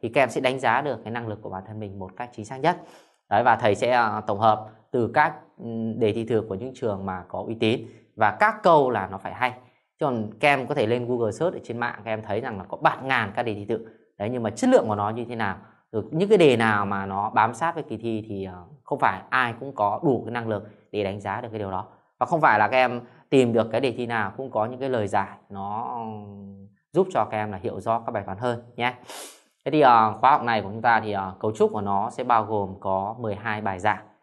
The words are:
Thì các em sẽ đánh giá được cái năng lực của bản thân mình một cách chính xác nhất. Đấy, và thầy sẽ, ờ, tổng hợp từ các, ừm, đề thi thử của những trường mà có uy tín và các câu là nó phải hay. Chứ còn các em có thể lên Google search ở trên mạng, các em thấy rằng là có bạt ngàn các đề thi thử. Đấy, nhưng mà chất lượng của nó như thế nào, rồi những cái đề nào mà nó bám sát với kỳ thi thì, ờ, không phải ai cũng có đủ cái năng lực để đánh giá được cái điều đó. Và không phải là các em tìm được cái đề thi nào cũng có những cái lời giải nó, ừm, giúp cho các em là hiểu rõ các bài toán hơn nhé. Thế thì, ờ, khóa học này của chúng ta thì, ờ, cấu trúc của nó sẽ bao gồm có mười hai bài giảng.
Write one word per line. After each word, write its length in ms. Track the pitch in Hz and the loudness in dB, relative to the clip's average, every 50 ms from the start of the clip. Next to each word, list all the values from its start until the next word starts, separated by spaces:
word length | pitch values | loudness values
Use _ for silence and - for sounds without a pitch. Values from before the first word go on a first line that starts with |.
Thì 80 | - 113 | -8 0
các 120 | 107 147 | 2 2
em 80 | 135 120 | 2 2
sẽ 120 | - 147 | 2 0
đánh 180 | 131 127 131 135 | 0 0 -2 0
giá 220 | 131 120 113 127 | 0 2 2 2
được 180 | 143 147 123 110 - | 0 -2 -6 -6 -8
cái 80 | 107 | -8
năng 160 | 113 120 117 113 | -8 -6 -6 -6
lực 140 | 104 98 | -8 -8
của 80 | - 104 | -10 -10
bản 140 | 95 92 95 - | -10 -10 -12 -10
thân 120 | 107 107 | -12 -10
mình 200 | 110 101 95 98 | -10 -10 -10 -12
một 120 | 95 95 - - | -12 -14 -10 -12
cách 120 | 123 120 - | -12 -12 -10
chính 120 | - 107 | -14 -12
xác 120 | 104 135 131 | -12 -10 0
nhất. 200 | 131 160 175 160 - - - - _ _ _ _ _ _ | 0 0 0 0 -6 -20 -20 -20 _ _ _ _ _ _
Đấy, 140 | 101 104 120 | 2 4 6
và 120 | 123 117 | 6 4
thầy 200 | 107 120 110 101 | 6 6 2 4
sẽ, 160 | 98 - 120 | 4 2 2
ờ, 300 | 123 123 117 110 104 107 107 - | 4 4 4 2 0 -2 -2 -2
tổng 120 | 104 101 | -2 4
hợp 280 | 110 110 107 107 - - - _ _ _ | 6 4 4 4 0 -14 -18 _ _ _
từ 200 | - 127 117 104 - | 0 0 0 2 4
các, 200 | 151 147 160 - - - _ _ _ | 2 2 2 0 -6 -18 _ _ _
ừm, 420 | 117 113 113 113 113 113 107 - | -10 -8 -6 -4 -4 -4 -2 0
đề 140 | 117 107 104 | 0 0 0
thi 120 | 117 113 | 0 -2
thử 200 | 110 123 110 101 - | 0 0 -2 0 -2
của 60 | 98 | -8
những 160 | 95 117 131 135 | -8 -8 -10 -10
trường 300 | - - 113 101 95 95 | -6 -4 -4 -4 -4 -6
mà 180 | 98 92 92 87 - | -8 -8 -8 -10 -10
có 160 | - 92 98 113 | -10 -8 -8 -6
uy 80 | 113 | -4
tín 320 | 113 117 110 113 135 113 - - - _ _ _ | 0 2 2 2 0 -4 -12 -18 -20 _ _ _
và 160 | - 110 107 | 0 0 0
các 320 | 101 - 208 214 220 220 - | 2 4 2 2 2 2 4
câu 260 | 190 170 151 139 127 | 6 6 8 6 4
là 180 | 123 104 95 92 | 2 -2 -2 -4
nó 100 | 95 98 | -8 -10
phải 160 | - - - | -10 -10 -6
hay. 200 | - 123 123 120 - - _ _ _ _ _ _ _ | -4 -4 -4 -4 -6 -20 _ _ _ _ _ _ _
Chứ 60 | 160 | -2
còn 240 | 143 127 113 107 107 113 - | -2 -2 -2 -4 -6 -6 0
các 80 | - 147 | 2 4
em 200 | 143 131 127 - | 4 4 0 -2
có 80 | 147 | 0
thể 120 | 143 113 104 | 0 2 2
lên 200 | 120 123 123 113 | 0 0 0 -2
Google 240 | 123 120 117 107 | -2 0 0 -2
search 240 | 98 - 156 175 175 | -2 0 -2 -2 -2
ở 40 | - - | -4 -10
trên 140 | - 117 117 | -10 -8 -6
mạng, 240 | 120 117 - - 104 | -6 -6 -6 -8 -8
các 60 | 113 | -6
em 100 | 110 110 | -6 -6
thấy 200 | 110 - 101 110 | -4 -4 -4 -4
rằng 160 | 123 131 110 95 | -4 -6 -8 -10
là 60 | 90 | -10
có 140 | - - - | -10 -12 0
bạt 260 | 143 156 139 - 120 | 0 0 0 0 -4
ngàn 280 | 135 131 123 113 98 104 | -2 -2 0 -2 -2 -4
các 80 | - 120 | -6 -4
đề 100 | 117 104 | -4 -6
thi 120 | 101 101 | -8 -6
thử. 200 | 98 117 107 - - - _ _ _ _ _ | -6 -6 -6 -6 -12 -20 _ _ _ _ _
Đấy, 120 | 101 110 | -6 -6
nhưng 140 | 127 123 113 | -4 -4 -4
mà 60 | 107 | -4
chất 200 | 107 - - - | -4 -2 0 4
lượng 180 | - 170 123 110 | 4 4 4 2
của 80 | 104 | -2
nó 140 | 101 104 104 | -2 -2 -2
như 160 | 110 117 120 | -2 -6 -8
thế 100 | 117 123 | -8 -6
nào, 220 | 113 110 101 92 95 - - _ _ _ _ | -4 -4 -4 -4 -8 -14 -20 _ _ _ _
rồi 120 | - 110 101 - | -6 -6 -6 -4
những 180 | - 156 190 202 | -2 -2 2 4
cái 80 | 220 196 | 6 8
đề 200 | 170 147 123 117 | 8 8 8 6
nào 280 | 117 113 107 101 101 | 4 2 2 2 0
mà 200 | 98 101 98 98 | -2 -4 -6 -6
nó 240 | 98 95 98 101 110 | -4 -4 -2 -2 0
bám 240 | 107 110 107 117 120 | 2 2 2 2 2
sát 220 | - - - 165 | -2 -4 -4 -2
với 80 | 165 143 | -4 -8
kỳ 140 | - 113 110 | -8 -10 -8
thi 280 | 113 113 110 107 110 110 | -6 -4 -4 -4 -6 -8
thì, 160 | 104 98 98 | -8 -8 -8
ờ, 200 | 92 90 90 90 101 151 - _ | -10 -10 -14 -18 -20 -20 -20 _
không 160 | - 147 135 | -8 -4 0
phải 220 | 147 117 95 95 - - | 0 0 0 -2 -8 -2
ai 240 | - 127 127 120 113 110 | 0 0 0 0 -2 -8
cũng 160 | 131 139 135 | -10 -12 -2
có 240 | - 104 101 104 - - | 0 0 0 0 0 2
đủ 200 | 156 127 110 - | 2 2 2 0
cái 60 | 110 | -4
năng 160 | 117 120 117 113 | -6 -6 -4 -4
lực 160 | 110 101 101 107 - _ _ _ | -4 -4 -6 -10 -20 _ _ _
để 120 | - 104 104 | -4 -2 -2
đánh 160 | 95 98 104 | -2 -4 -4
giá 220 | 95 - - 110 | -6 -6 -6 -6
được 80 | 123 113 | -6 -8
cái 80 | 104 110 | -8 -6
điều 120 | 104 95 | -6 -4
đó. 160 | 95 92 101 - - _ _ _ _ _ | -4 -6 -8 -10 -16 _ _ _ _ _
Và 60 | 123 | -2
không 160 | 123 175 165 | 0 2 4
phải 180 | 151 143 113 107 | 6 6 6 6
là 80 | 107 104 | 6 4
các 100 | 127 131 | 4 4
em 240 | 127 123 123 120 113 - - - _ _ | 4 4 0 -4 -10 -14 -20 -20 _ _
tìm 240 | - 127 127 120 113 | 4 4 6 6 4
được 140 | 113 107 113 | 2 2 2
cái 100 | 113 117 | 0 0
đề 100 | 135 131 | 0 0
thi 140 | 113 120 123 | -2 -2 -6
nào 280 | 113 120 113 107 98 92 123 | -4 -2 -2 -2 -4 -6 -8
cũng 140 | 135 131 | -12 -4
có 140 | 113 113 107 | -2 -2 -2
những 140 | 113 127 123 | -2 -4 -6
cái 100 | 131 135 | -4 -2
lời 180 | 127 117 104 98 | -2 -2 -2 0
giải 300 | 104 104 98 98 - - _ _ | 0 0 0 -2 -8 -20 _ _
nó, 420 | 101 98 98 101 104 110 120 127 127 120 | -10 -8 -6 -6 -6 -6 -6 -6 -6 -8
ừm, 680 | 113 110 110 107 104 101 101 101 101 98 98 98 98 101 _ _ _ _ | -8 -8 -10 -12 -12 -14 -14 -14 -14 -16 -16 -18 -20 -20 _ _ _ _
giúp 160 | _ 151 190 190 | _ 0 0 0
cho 140 | - 127 107 | 0 -2 -2
các 120 | 104 - 107 | 0 -2 -4
em 140 | 107 104 | -4 -4
là 60 | 101 92 | -6 -8
hiểu 220 | 92 113 95 101 | -8 -8 -8 -6
rõ 200 | 95 113 113 117 113 | -2 -2 -2 -2 -2
các 60 | 131 | -4
bài 120 | 120 107 98 | -6 -6 -6
toán 120 | 95 95 98 | -6 -8 -4
hơn 260 | 123 123 120 113 - - - | -2 -2 -2 -2 -6 -16 -10
nhé. 180 | - 117 123 127 - - - - - - - - _ _ _ _ _ _ | -4 -4 -4 -4 -6 -18 -18 -16 -16 -16 -18 -20 _ _ _ _ _ _
Thế 60 | 147 | -2
thì, 100 | 139 151 | 2 6
ờ, 360 | 147 127 120 113 110 110 107 110 | 8 8 8 8 6 4 2 4
khóa 100 | - 127 | 4 4
học 120 | 143 147 131 | 4 4 2
này 180 | 120 117 110 | 0 0 0
của 80 | 95 95 | 0 -4
chúng 120 | 104 113 | -8 -2
ta 180 | 113 123 117 110 | 2 4 4 4
thì, 120 | 107 110 | 2 0
ờ, 240 | 101 98 95 95 90 - | -4 -4 -4 -6 -8 -4
cấu 120 | - 107 | -4 -4
trúc 200 | 107 - 208 220 | 0 2 0 2
của 100 | 214 110 | 2 -2
nó 280 | 101 101 101 98 104 120 | -4 -2 -2 -2 -2 -4
sẽ 140 | - - 127 | -6 -8 0
bao 220 | 123 120 113 107 | 2 2 2 2
gồm 300 | 101 110 104 101 95 92 90 | 2 0 -2 -2 -2 -6 -8
có 360 | - 98 95 95 95 101 113 123 | -4 -2 0 0 0 -2 -6 -6
mười 160 | 120 110 101 | -6 -6 -6
hai 260 | 98 101 117 107 107 | -4 -4 -6 -6 -4
bài 180 | 107 101 95 90 | -4 -4 -4 0
giảng. 240 | 92 107 101 95 - - _ _ | 0 0 -2 -2 -6 -20 _ _